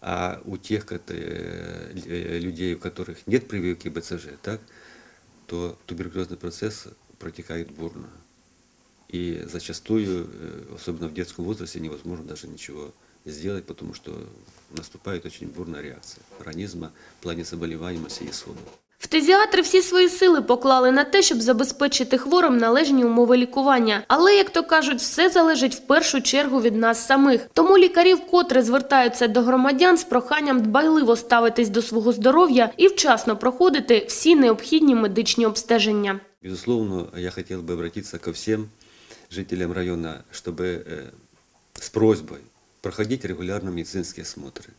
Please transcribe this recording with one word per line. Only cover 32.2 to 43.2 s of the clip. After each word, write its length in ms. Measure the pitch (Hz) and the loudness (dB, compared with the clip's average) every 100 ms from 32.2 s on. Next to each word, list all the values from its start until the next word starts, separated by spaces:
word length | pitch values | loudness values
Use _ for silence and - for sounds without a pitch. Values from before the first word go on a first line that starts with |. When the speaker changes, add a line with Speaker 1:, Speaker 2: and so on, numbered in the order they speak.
| 226 302 349 247 226 - | 4 4 4 4 2 4
Speaker 2:
і 100 | 370 | 2
вчасно 500 | 392 302 226 - 214 | 4 2 2 2 -2
проходити 680 | 254 254 359 285 - 233 - | -2 2 2 2 2 2 2
всі 280 | - 311 330 | -2 4 6
необхідні 600 | 254 220 - 311 302 240 | 6 2 0 2 4 4
медичні 500 | 214 190 226 - 233 | 2 0 -2 0 0
обстеження. 720 | 214 - 233 214 208 202 196 - _ | 0 0 0 2 0 -2 -4 -10 _
Speaker 1:
Безусловно, 640 | 92 92 113 120 107 92 82 87 | -12 -10 -2 -2 -2 -6 -8 -10
я 140 | 90 | -10
хотел 300 | 90 87 92 | -10 -12 -12
бы 120 | 82 | -8
обратиться 440 | 87 85 92 98 - | -8 -8 -10 -14 -12
ко 140 | - | -10
всем 380 | 80 - 110 110 _ _ _ _ - _ | -10 -4 -4 -6 _ _ _ _ -20 _
жителям 420 | - 95 90 87 | -14 -10 -6 -6
района, 540 | 90 90 87 82 78 - | -6 -6 -6 -8 -12 -18
чтобы, 520 | - - 85 90 85 - | -16 -12 -8 -8 -8 -12
э, 260 | 80 69 - _ _ _ _ _ | -16 -16 -20 _ _ _ _ _
с 160 | - - | -16 -10
просьбой 520 | - 110 98 78 71 - _ _ _ | 0 2 2 -4 -20 -20 _ _ _
проходить 440 | 98 90 107 131 | -12 -8 -6 -6